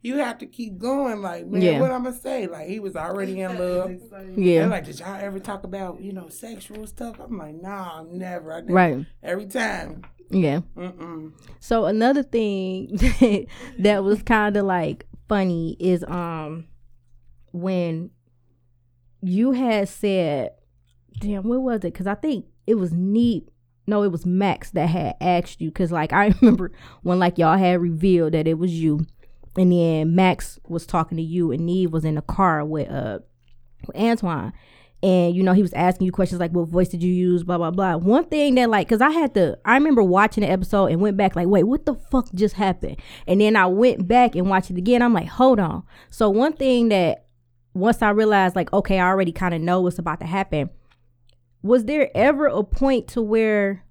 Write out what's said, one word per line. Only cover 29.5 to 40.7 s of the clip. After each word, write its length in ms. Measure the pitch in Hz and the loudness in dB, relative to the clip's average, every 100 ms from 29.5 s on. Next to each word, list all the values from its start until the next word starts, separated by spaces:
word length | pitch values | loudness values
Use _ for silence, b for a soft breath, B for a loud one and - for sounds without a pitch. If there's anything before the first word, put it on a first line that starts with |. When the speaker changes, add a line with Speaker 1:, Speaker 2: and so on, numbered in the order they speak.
| - | 0
Speaker 2:
And 140 | 185 | 2
then 440 | 175 165 156 156 170 | 4 2 0 2 4
Max 440 | 185 170 - - - | 4 2 -6 -16 -10
was 180 | 170 - | -10 -4
talking 320 | 175 160 165 | -4 -2 -4
to 60 | |
you 280 | 165 175 170 | -4 -2 -2
and 140 | 160 165 | -2 -2
Neve 260 | 185 180 | 0 0
was 120 | 160 156 | -2 -2
in 100 | 151 | -4
the 60 | |
car 440 | - - 190 156 147 | -4 0 2 2 -2
with, 240 | 156 - | -4 -6
uh, 300 | 139 120 98 - _ _ - - - - | -6 -6 -8 -14 _ _ -20 -20 -20 -16
with 80 | - | -2
Antoine. 560 | 226 233 185 156 - b b b b b | 0 0 -2 -4 -8 b b b b b
And, 320 | 190 180 175 175 | 2 4 2 2
you 80 | |
know, 80 | 190 | 4
he 100 | 185 | 4
was 120 | 185 | 2
asking 320 | - 180 180 185 | 2 0 2 -2
you 80 | |
questions 260 | 180 185 175 | 0 -2 -2
like, 120 | 170 | -2
"What 160 | 175 165 | -2 0
voice 180 | 170 180 | 0 0
did 160 | 175 | 0
you 80 | 180 | 0
use?" 320 | 180 180 180 | 2 2 0
Blah, 140 | 175 175 | 0 -2
blah, 140 | 170 | -2
blah. 260 | 180 190 165 | -2 -2 0
One 260 | 175 254 | 2 2
thing 320 | 339 302 294 254 | 2 0 2 4
that, 140 | 240 | 4
like, 180 | 214 208 | 2 2
'cause 140 | 220 | 4
I 80 | 269 | 4
had 240 | 320 294 | 4 0
to, 260 | 202 165 - - | 2 0 0 2
I 80 | |
remember 280 | 254 302 254 | 4 6 4
watching 420 | 190 180 220 - | 4 4 4 2
the 60 | 202 | 0
episode 360 | 185 185 | 0 0